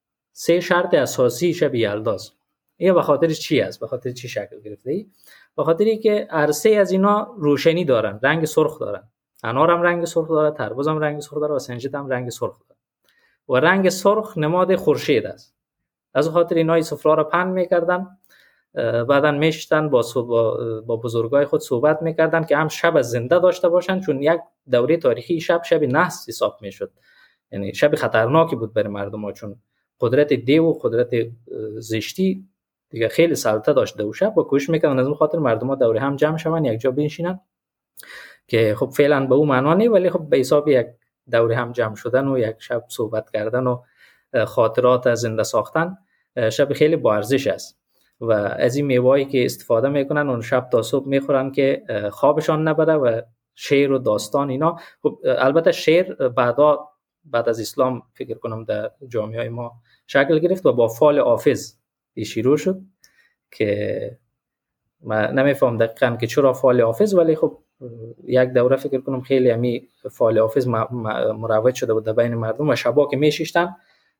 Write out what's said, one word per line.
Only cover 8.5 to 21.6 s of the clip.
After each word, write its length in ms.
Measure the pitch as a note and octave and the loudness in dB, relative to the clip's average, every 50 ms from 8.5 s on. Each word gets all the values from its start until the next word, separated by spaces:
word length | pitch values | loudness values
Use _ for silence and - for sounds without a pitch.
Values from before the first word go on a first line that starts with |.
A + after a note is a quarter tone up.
| - D#3 D#3 D3 - - | 2 2 2 2 -2 -6
دارن. 240 | - G#2 G2+ F#2+ - _ _ _ _ _ _ _ - | -8 -8 -8 -10 -12 _ _ _ _ _ _ _ -8
انار 280 | A2+ A#2 C3 D#3 E3+ | -4 0 2 4 4
هم 100 | F3 E3+ | 4 2
رنگ 240 | F3 F3 F3 F3 E3+ | 2 0 0 0 -4
سرخ 240 | E3 - E3+ D#3 D#3 | -2 -2 -4 -2 0
داره، 260 | D#3+ D3+ D3+ D3+ D3+ | 0 2 2 0 0
تربوز 320 | - B2 G#2 A2+ B2+ C#3+ D#3 | -2 -6 -6 -4 -4 -2 -2
هم 120 | D#3 D#3 | -2 0
رنگ 200 | D3+ D3+ D3 D3 | -2 -2 -4 -6
سرخ 200 | D3 - D3 D#3 | -10 -10 -6 -6
داره 140 | D3+ D3+ D3+ | -4 -2 -4
و 60 | C3+ | -4
سنجد 360 | - - A#2+ A2+ A#2+ C3+ C3+ | -6 -8 -12 -10 -8 -8 -8
هم 140 | C#3+ C#3 C3 | -8 -6 -4
رنگ 200 | C3 B2 B2+ B2 | -6 -4 -4 -8
سرخ 300 | A2+ - A#2+ A2 - _ | -8 -8 -8 -8 -8 _
داره. 200 | _ _ _ _ _ _ _ _ _ _ _ _ _ _ _ _ _ - | _ _ _ _ _ _ _ _ _ _ _ _ _ _ _ _ _ 0
و 160 | C3 B2 C#3+ | 0 2 4
رنگ 240 | E3+ F#3+ G3 F#3+ F#3 | 4 2 4 2 0
سرخ 480 | - - - G3 G#3 G#3+ G#3+ - - E3 | 0 2 2 2 2 2 -2 -6 -6 -4
نماد 380 | D3+ D3+ E3+ F3+ F#3 F3 F#3+ | -2 0 0 0 2 2 0
خورشید 500 | E3+ - D#3 D3 B2 - - D3 A2+ G2+ | 0 2 0 0 0 0 0 0 0 0
است. 300 | F#2 - - - _ _ _ _ _ _ _ _ _ _ _ _ _ _ | -4 -12 -14 -20 _ _ _ _ _ _ _ _ _ _ _ _ _ _
از 160 | C3+ D3+ E3 | -2 -2 2
خاطر 260 | D#3 F3 E3+ E3+ F3 | 2 0 0 2 2
اینا 180 | E3 E3 D#3+ E3 | 0 2 2 2
این 100 | E3+ D#3+ | 0 0
سفره 320 | - D3+ - - D3+ D#3 | -2 -6 -2 2 2 2
را 80 | D#3 D3+ | 2 2
پهن 240 | D3+ - F3 F3+ F#3 | 0 0 -2 0 0
می‌کردن، 600 | F#3 F#3 F3+ F3 F#3 F3 E3+ E3+ F3+ F3+ F#3+ - - _ _ _ _ _ _ _ _ _ _ _ _ | -2 -2 -2 0 0 0 2 0 -2 -2 -4 -8 -14 _ _ _ _ _ _ _ _ _ _ _ _
اه، 280 | - A#2 A2+ A2 A#2 A#2+ | -4 -4 -2 -2 -2 0
بعداً 280 | B2 C#3+ C#3 C#3+ D3+ | 2 2 4 4 2
می‌شستن 580 | D3 C#3+ D#3 D#3+ D#3 D#3+ - - E3 D#3 D#3 D3+ | 2 2 0 0 0 -2 -2 0 0 0 2 2
با 120 | C#3 B2 | 2 2
صحب-، 260 | A2+ - - C3 A#2 A#2+ | 0 0 -2 -4 -4 0
با، 540 | A#2 A#2 A2+ A2 - - B2 A2+ A2+ A2 | 0 2 2 2 0 -2 -4 -6 -6 -8
با 140 | A2 A#2 A#2 | -6 -6 -6
بزرگای 500 | A2+ A#2 A#2+ A2+ A#2 A2+ A2+ C3+ C#3+ D3 | -6 -4 -4 -2 -2 -2 0 2 0 2
خود 160 | C#3+ - D3+ | 2 0 -4